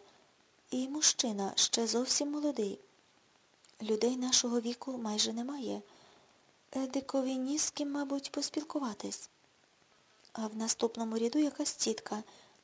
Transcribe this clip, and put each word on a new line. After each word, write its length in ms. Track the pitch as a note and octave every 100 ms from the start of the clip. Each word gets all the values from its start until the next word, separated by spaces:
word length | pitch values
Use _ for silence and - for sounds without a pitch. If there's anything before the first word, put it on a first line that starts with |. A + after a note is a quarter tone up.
| - - - _ _ _ _
І 160 | B3+ C4
мужчина 680 | D4 D#4 - A#3+ G3+ G3 -
ще 320 | - - A3+
зовсім 440 | A#3 B3+ - C#4+
молодий. 480 | D4 D4 B3 G3+ G3 - _ _ _ _ _ _ _ - -
Людей 360 | A3 G#3+ A#3 B3+
нашого 420 | B3+ B3+ B3 A#3+
віку 380 | A#3 A#3+ - B3+
майже 360 | A3+ G#3+ A3
немає. 480 | A3+ B3 C#4+ G#3+ G3+ - - - - - _ _ _ _
Едикові 640 | C4 C4 C4+ C4+ C4+ C4 C4
ні 240 | C4 D4+
з 100 | -
ким, 220 | - C#4+
мабуть, 400 | C#4+ C#4+ C#4 C#4
поспілкуватись. 1000 | - C#4 - D4+ D4+ C4 G#3 G3+ G3 - _ _ _ _ _ _ _ _ _ -
А 140 | - A3
в 80 | A3
наступному 640 | A3+ - A#3 A3+ A3+ A3+
ряду 220 | A#3 D4+
якась 340 | D4+ - D4
тітка, 500 | - - G#3+ - G#3+ - - - -